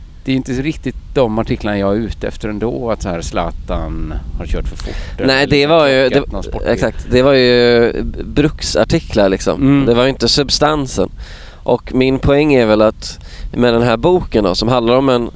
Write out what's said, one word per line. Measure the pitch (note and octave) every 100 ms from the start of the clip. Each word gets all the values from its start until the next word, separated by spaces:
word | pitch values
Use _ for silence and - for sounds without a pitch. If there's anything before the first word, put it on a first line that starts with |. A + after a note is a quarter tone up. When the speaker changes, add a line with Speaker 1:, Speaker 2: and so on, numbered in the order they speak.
| - - -
Speaker 1:
det |
är | C3
inte | C3
riktigt | B2 C#3+ D3+ C3+ - -
de | C#3+ A#2+ G#2+
artiklarna | A2 B2 G#2 G#2
jag | G2 G#2
är |
ute | A2 - G#2+
efter | - G#2+
ändå, | G#2 A2 C3+ A#2+
att | G#2
så | G2
här, | E2+
Zlatan | - G2 E2+ - - E2+ D#2+ D#2+ D#2+ D#2 - -
har | E2+
kört | F2 -
för | -
fort, | - - - -
Speaker 2:
Nej, | C3+ C3+
Speaker 1:
eller | C#3+
Speaker 2:
det | C#3+ C#3+
var | E3 D3
ju, | C3 C3
Speaker 1:
krockat | C#3+ -
Speaker 2:
det, |
Speaker 1:
någon | G2
sport. | - - D#2+
Speaker 2:
exakt. | A2+ A2 - -
Det | B2
var | C3+
ju | C3+ B2 B2 A#2+ A#2+ A#2 - A#2 -
bruksartiklar, | - B2+ D#3 - - - A2 E3 - A2 G2
liksom. | F#2+ F#2+ E2
Speaker 1:
Mm. | C3+ C#3 C3
Speaker 2:
Det |
var | A#2+
ju | C3
inte | C3 B2
substansen. | - C3+ - D3 D3+ C3 - F#2 - - - - -
Och | - A#2+ - B2+
min | C3 C3
poäng | - C#3+ D#3
är | C3+ A2+
väl | G#2+
att | A2 - - - - - -
med | A#2+ A#2+
den | A#2
här | A#2+ A2+
boken | E3 F3+ - A#2+
då, | G2 F2+
som | A2
handlar | B2+ A#2 B2+
om | C3+
en | A#2+ A#2+